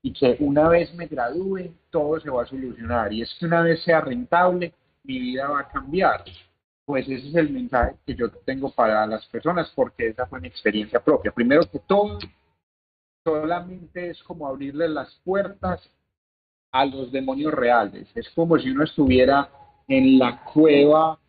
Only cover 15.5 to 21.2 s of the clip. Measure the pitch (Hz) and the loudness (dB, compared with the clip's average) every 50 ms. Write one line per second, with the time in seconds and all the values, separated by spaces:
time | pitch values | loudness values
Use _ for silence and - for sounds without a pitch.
15.5 | 196 _ - 185 180 - _ _ _ _ _ _ _ _ _ _ _ _ _ _ | -8 _ -6 -6 -6 -6 _ _ _ _ _ _ _ _ _ _ _ _ _ _
16.5 | _ _ _ _ - 131 139 143 135 135 131 120 127 135 135 131 131 139 151 156 | _ _ _ _ 0 0 0 0 -2 -8 -10 -6 -6 -6 -4 -4 -4 -4 -4 -4
17.5 | 151 139 123 120 123 117 107 101 95 98 101 _ _ 117 113 - _ - 165 165 | -2 0 2 4 4 4 2 0 -6 -14 -20 _ _ -12 -12 -8 _ -2 2 2
18.5 | 165 139 127 131 135 139 156 160 - - 143 131 127 127 127 131 139 139 139 - | 2 2 2 -2 -2 -2 -2 -2 0 0 2 4 6 6 6 6 4 2 0 -2
19.5 | - - - _ _ _ _ - 135 135 131 131 135 131 127 120 117 - - - | -12 -20 -20 _ _ _ _ 0 2 4 6 6 6 6 6 4 0 -6 -16 -2
20.5 | - 151 156 156 143 143 143 147 151 156 160 160 156 _ | 4 6 6 8 8 8 8 8 6 6 4 2 -2 _